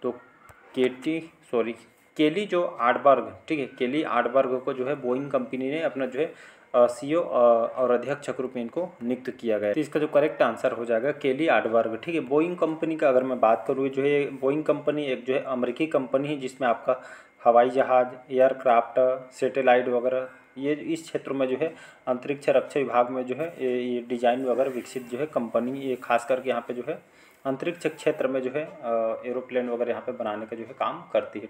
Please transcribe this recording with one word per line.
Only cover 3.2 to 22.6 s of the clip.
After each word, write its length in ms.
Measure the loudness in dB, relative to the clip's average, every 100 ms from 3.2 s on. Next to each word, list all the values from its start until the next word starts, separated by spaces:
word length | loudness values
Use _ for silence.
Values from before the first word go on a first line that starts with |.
| 2 -12 -6
ठीक 120 | -4
है, 60 | -4
केली 380 | -2 -2 0
आडबर्ग 580 | 0 0 2 2 2 0 -4
को 80 |
जो 120 | -4 -4
है 100 | -4
बोइंग 360 | -2 -2 -2
कंपनी 400 | -2 -2 -6 -4
ने 100 | -2
अपना 240 | -4 -4 -6
जो 140 | -4
है, 360 | -4 -6 -20 -20 _ 4
अ, 120 | 4
सीईओ, 340 | 2 -2 0
अ, 500 | 2 4 6 6 2 0
और 140 | 2
अध्यक्ष 380 | 2 0 -6 -6
के 120 | -6
रूप 120 | -6 -6
में 80 |
इनको 260 | -6 -6 -6 -6
नियुक्त 260 | -4 -4 -4
किया 300 | -6 -2 0
गया 80 | 2
है। 60 |
तो 80 | 0
इसका 180 | 0 -2
जो 80 | 2
correct 340 | 4 2 2
answer 300 | 0 2 -2
हो 140 | -2 0
जाएगा 260 | 0 0
Kelly 360 | -2 -2 0 4
आडबर्ग, 520 | 4 4 2 2 -4
ठीक 120 | -4 -4
है। 60 |
Boeing 360 | 0 0 0 0
company 380 | -2 0 -4 2
का 140 | 4
अगर 140 | 4
मैं 160 | 2 2
बात 260 | 4 4 0
करूँ, 220 | -2 0
जो 140 | 0
है 260 | 2 2 0
Boeing 340 | -2 0 0
company 420 | 0 0 0 -2 -2
एक 200 | -4 -2
जो 80 |
है 100 | -2
अमेरिकी 440 | -2 -2 -2 -2 -2
company 400 | 0 0 -2 -2
है 100 | -4
जिसमें 300 | -6 -2 0
आपका 340 | 0 -2 -4 -6 -20 -20 _
हवाई 260 | 6 6 6
जहाज़, 640 | 2 2 4 2 -4 -4
aircraft, 880 | 4 4 4 2 2 2 2 2 0 -8
satellite 540 | -4 -2 2 4 4 4
वगैरह, 420 | 0 0 -2 -6 -14 _ -8
ये 160 | -4
इस 300 | -4 -4 -8
क्षेत्र 300 | -6 -8 -6
में 140 | -2 0
जो 100 | 0
है 160 | -2 -6 -20 -12 -4
अंतरिक्ष 420 | -4 -2 -2 2
रक्षा 300 | 2